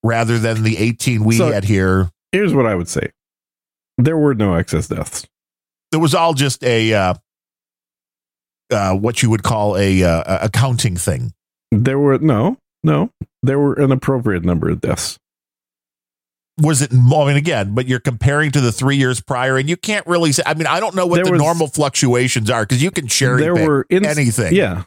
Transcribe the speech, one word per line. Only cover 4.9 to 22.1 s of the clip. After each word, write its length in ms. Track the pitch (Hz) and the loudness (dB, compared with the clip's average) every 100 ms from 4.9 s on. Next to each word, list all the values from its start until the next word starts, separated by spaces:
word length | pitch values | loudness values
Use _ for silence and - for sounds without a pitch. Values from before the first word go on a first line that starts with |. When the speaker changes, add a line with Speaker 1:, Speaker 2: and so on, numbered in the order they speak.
| - 78 - - _ _ _ _ _ _ | -8 -8 -12 -16 _ _ _ _ _ _
Speaker 1:
It 60 | 156 | 0
was 180 | 160 175 | 2 2
all 180 | 165 | 0
just 300 | 143 139 - | 0 -2 -2
a, 300 | 127 117 110 | 0 0 2
uh, 200 | 107 95 87 _ _ _ _ _ _ _ _ _ _ _ _ _ _ _ | 2 0 -2 _ _ _ _ _ _ _ _ _ _ _ _ _ _ _
uh, 240 | 110 98 95 | -2 0 0
what 260 | 107 117 | -2 0
you 80 | 120 | 0
would 140 | 110 | 2
call 340 | - 110 104 95 | 0 0 0 0
a, 260 | 98 95 | 2 2
uh, 200 | 90 82 - | 2 0 -2
a 200 | 92 107 | -2 -2
accounting 500 | 104 131 120 117 87 | 0 0 0 -2 -2
thing. 360 | - 71 60 - _ _ _ | -4 -4 -6 -12 _ _ _
Speaker 2:
There 280 | 104 123 139 | 0 0 2
were, 180 | 143 135 | 2 4
no, 400 | 156 110 147 262 _ _ | 4 2 0 -2 _ _
no. 280 | 156 147 208 _ - _ | 0 0 -2 _ -18 _
There 160 | 127 139 | -2 2
were 140 | 143 - | 0 2
an 160 | 139 | 2
appropriate 520 | 131 - 135 120 92 | 2 0 -2 0 0
number 260 | 85 85 82 | 0 0 0
of 120 | 82 | -2
deaths. 380 | - - - - _ _ _ _ _ _ _ _ _ _ _ _ _ - | -2 -4 -6 -12 _ _ _ _ _ _ _ _ _ _ _ _ _ -2
Speaker 1:
Was 220 | 151 143 | 0 2
it 100 | 143 | 2
mo-, 320 | 127 123 156 | 4 4 4
I 40 | 143 | 2
mean, 80 | 143 | 2
again, 360 | 156 131 98 | 0 -2 -2
but 140 | 107 127 | -4 -2
you're 120 | 127 | -2
comparing 520 | - 117 139 147 151 | -2 -2 0 0 0
to 100 | 139 | 0
the 100 | 120 | 0
three 240 | 107 131 139 | 0 -2 0
years 240 | 127 120 | 0 -2
prior, 380 | - 127 131 131 | -6 -4 0 0
and 100 | 135 | -2
you 80 | 175 | -4
can't 280 | - 214 - | -4 -6 -2
really 260 | 175 165 | 0 2
say, 120 | 135 - | 0 -2
I 80 | |
mean, 140 | 156 151 | -2 -2
I 120 | 165 | -2
don't 160 | 220 190 | -2 -2
know 100 | 180 | 0
what 80 | 175 | 0
Speaker 2:
There 80 | 185 | 2
Speaker 1:
the 60 | |
Speaker 2:
was, 100 | 180 | 2
Speaker 1:
normal 260 | 147 170 156 | 2 0 -2
fluctuations 840 | - 143 - 139 | -2 -2 0 0